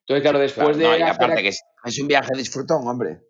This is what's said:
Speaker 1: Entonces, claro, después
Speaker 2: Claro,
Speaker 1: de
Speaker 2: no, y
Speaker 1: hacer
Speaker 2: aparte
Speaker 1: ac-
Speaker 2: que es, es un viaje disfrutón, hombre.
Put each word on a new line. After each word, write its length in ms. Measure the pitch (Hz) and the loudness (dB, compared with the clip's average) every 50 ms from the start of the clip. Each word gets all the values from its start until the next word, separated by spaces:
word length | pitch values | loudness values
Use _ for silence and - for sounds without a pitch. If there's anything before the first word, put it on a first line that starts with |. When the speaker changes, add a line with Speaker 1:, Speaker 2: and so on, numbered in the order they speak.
Speaker 1:
Entonces, 220 | _ - 135 143 139 | _ 0 0 2 2
claro, 160 | 151 143 143 | 2 2 2
después 380 | 139 135 - - 151 151 151 | 0 0 0 0 0 2 2
Speaker 2:
Claro, 20 | 147 | 2
Speaker 1:
de 60 | 165 | 2
Speaker 2:
no, 140 | 160 160 165 | 2 4 4
y 40 | 165 | 2
Speaker 1:
hacer 120 | 156 - | 0 0
Speaker 2:
aparte 260 | - - 156 165 156 | 2 2 2 2 2
Speaker 1:
ac- 20 | - | 0
Speaker 2:
que 60 | 98 | -2
es, 140 | - - - _ _ _ _ | -4 -4 -12 _ _ _ _
es 140 | 120 113 - | -8 -6 -6
un 80 | 139 143 | -2 2
viaje 220 | 147 139 131 - 131 | 2 0 2 0 -4
disfrutón, 500 | 135 127 - - 127 131 135 165 151 131 | -6 -6 -8 -8 -10 -4 -2 -2 -2 -2
hombre. 340 | 120 123 123 117 - 113 - _ _ | -4 -4 -4 -4 -6 -6 -10 _ _